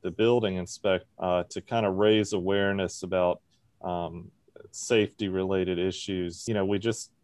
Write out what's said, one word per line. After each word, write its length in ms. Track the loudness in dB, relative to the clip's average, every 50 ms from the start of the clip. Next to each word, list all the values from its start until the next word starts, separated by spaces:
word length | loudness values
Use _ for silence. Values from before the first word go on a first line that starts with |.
the 80 | -6 -8
building 460 | 0 2 4 4 4 4 2 0 -2
inspect-, 500 | -2 -6 -8 -10 -4 0 0 0 0 -2 _ _ -6
uh, 240 | -2 0 0 0 0 -2
to 120 | -8 -12
kinda 300 | -8 -2 -2 0 0 0
raise 420 | 2 4 4 6 6 4 2 0 -2
awareness 720 | -2 0 0 2 2 2 2 2 0 -2 -4 -4 -8 -8
about, 380 | -2 0 2 2 2 0 -2 _ _ _ _ _ _ _ _ -8
um, 480 | -6 -4 -4 -6 -6 -10 -12 -16 -18 _ _ _ _ _ -20 -20 -18
safety-related 1040 | -14 -14 -4 2 2 4 2 2 _ _ -4 -2 0 -2 0 0 0 0 0 0 -2
issues. 680 | -2 -2 -2 -4 -6 -6 -6 -4 -4 -4 -6 -8 -10 -6
You 80 | -2 0
know, 100 | 0 0
we 140 | 0 0 0
just 320 | 0 -2 -4 -4 -8 -16 _ _